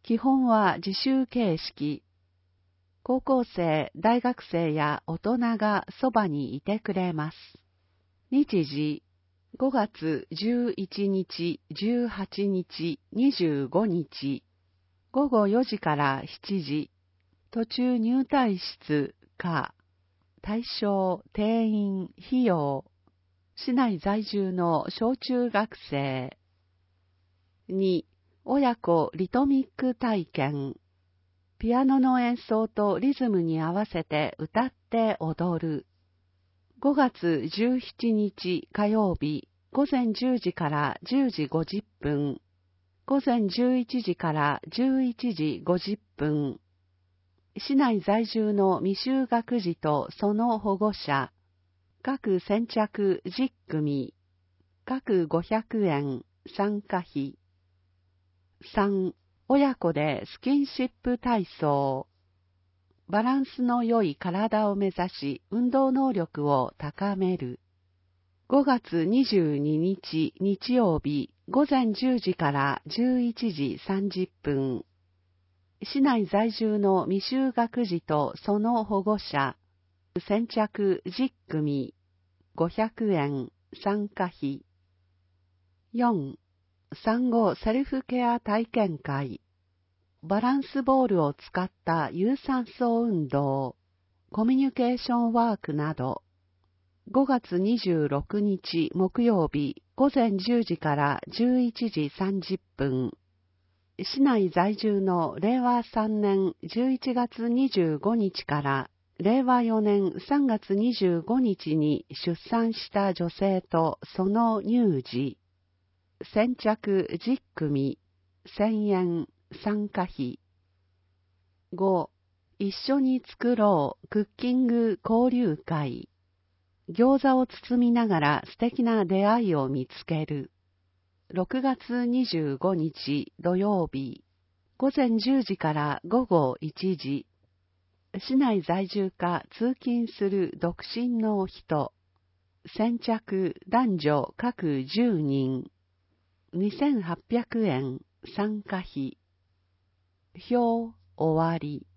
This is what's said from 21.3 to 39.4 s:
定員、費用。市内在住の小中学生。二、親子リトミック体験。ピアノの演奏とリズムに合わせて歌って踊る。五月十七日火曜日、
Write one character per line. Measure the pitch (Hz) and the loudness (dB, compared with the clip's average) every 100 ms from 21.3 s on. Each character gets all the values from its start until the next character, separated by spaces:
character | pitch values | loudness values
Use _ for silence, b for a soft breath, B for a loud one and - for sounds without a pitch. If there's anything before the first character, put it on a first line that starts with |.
定 | - 214 226 226 | -2 0 2 2
員、 | 214 202 190 185 - - | 0 0 -2 -6 -12 -2
費 | 254 | 2
用。 | 240 170 143 135 - _ _ _ _ _ _ | 4 2 0 -4 -8 _ _ _ _ _ _
市 | - - | -10 -2
内 | 247 247 175 | 2 2 0
在 | 196 214 | -2 -2
住 | 202 202 190 | -2 -2 -2
の | 180 170 160 - | 0 2 2 -2
小 | - 226 262 | -2 -2 -2
中 | - 247 247 | -2 -2 0
学 | 208 220 - - | -2 -4 -8 -6
生。 | 143 139 131 127 - _ _ _ _ _ _ _ _ _ _ _ _ - | -4 -2 -4 -8 -14 _ _ _ _ _ _ _ _ _ _ _ _ -8
二、 | 190 190 175 - _ _ _ | -2 0 0 -4 _ _ _
親 | - 269 262 240 | -2 2 2 0
子 | - 165 147 | 2 2 2
リ | 160 185 | -4 -2
ト | - | 0
ミ | 277 269 | 2 2
ッ | - | 0
ク | - 254 | -4 -4
体 | 240 240 208 | -2 -2 -2
験。 | 160 - 139 147 135 - _ _ _ _ _ _ _ _ | -2 -2 -2 -2 -6 -10 _ _ _ _ _ _ _ _
ピ | 220 | 0
ア | 247 | 2
ノ | 269 269 | 4 4
の | 254 254 | 4 2
演 | 240 240 | 0 -2
奏 | - 220 220 | -2 -2 0
と | - 208 180 | 0 0 2
リ | 262 | 0
ズ | 277 254 | 0 0
ム | 190 | 2
に | 165 160 | 0 0
合 | 160 | -2
わ | 185 | -2
せ | 214 170 | -4 -6
て | 165 151 151 - | -2 -2 -2 -4
歌 | 156 214 254 | -4 -2 -2
っ | _ _ | _ _
て | 226 220 - | 0 0 0
踊 | 160 156 175 165 | -4 -2 -2 -2
る。 | 165 147 - _ _ _ _ _ _ _ _ _ | -4 -6 -8 _ _ _ _ _ _ _ _ _
五 | 277 | 0
月 | 285 254 - 170 156 135 | 4 2 2 0 0 -2
十 | 196 240 254 | -2 0 0
七 | - - 233 | -4 -4 0
日 | 214 208 - 180 175 - | 2 0 -2 -4 -4 -4
火 | - 208 | -2 0
曜 | 220 202 | 2 2
日、 | 170 156 147 | 0 -4 -4